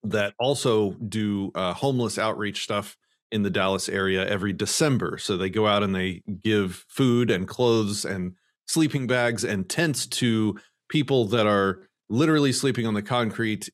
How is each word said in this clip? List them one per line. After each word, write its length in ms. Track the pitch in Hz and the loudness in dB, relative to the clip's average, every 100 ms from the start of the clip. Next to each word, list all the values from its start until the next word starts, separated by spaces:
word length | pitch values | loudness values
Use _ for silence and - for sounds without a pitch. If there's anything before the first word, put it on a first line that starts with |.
that 320 | 104 107 101 - | -2 -2 -2 -2
also 520 | 123 139 131 110 104 | -2 0 2 2 2
do, 600 | 90 110 107 104 101 98 - | -2 -6 -2 -2 -2 -2 -4
uh, 180 | 92 | -4
homeless 440 | 87 139 131 113 101 | -2 0 0 -2 -2
outreach 460 | 110 104 104 98 | -2 -2 -6 -6
stuff 320 | - 104 101 - _ _ _ | -4 -4 -4 -14 _ _ _
in 100 | 110 | -2
the 80 | 101 | 0
Dallas 400 | 95 95 95 - | 0 0 0 -2
area 360 | 98 95 95 95 | -2 0 0 0
every 260 | 101 101 | -2 -2
December. 640 | 92 101 - 156 123 87 82 | -2 -2 0 2 2 -2 -6
So 180 | - 95 | -4 -2
they 140 | 95 | -2
go 180 | 98 107 | 0 2
out 160 | 104 | 2
and 100 | 101 | 2
they 300 | 95 92 87 - 92 | 0 -2 -4 -10 -6
give 420 | 107 107 95 90 - | 0 0 0 -4 -16
food 420 | - 135 120 123 | 0 2 4 2
and 180 | 95 92 | 0 -2
clothes 580 | - 123 113 104 101 - | 0 2 2 0 -4 -6
and 300 | 95 90 92 _ _ - | -6 -6 -8 _ _ -6
sleeping 400 | - 156 147 123 | 0 2 0 0
bags 360 | 127 120 117 | 2 2 0
and 240 | 104 101 92 | -2 -2 -4
tents 380 | - 165 135 - | 0 0 0 -4
to 500 | - 123 113 107 101 - _ _ | -2 0 2 0 -2 -12 _ _
people 380 | 156 135 135 107 | -2 2 2 2
that 220 | 117 107 | 2 4
are 420 | 101 98 92 - _ _ | 4 2 0 -8 _ _
literally 420 | 113 156 156 143 | 2 4 4 4
sleeping 340 | 120 139 120 113 | 2 0 0 -2
on 80 | |
the 80 | 104 | -2
concrete 680 | 101 123 113 101 113 104 - | 0 0 0 -2 -4 -4 -6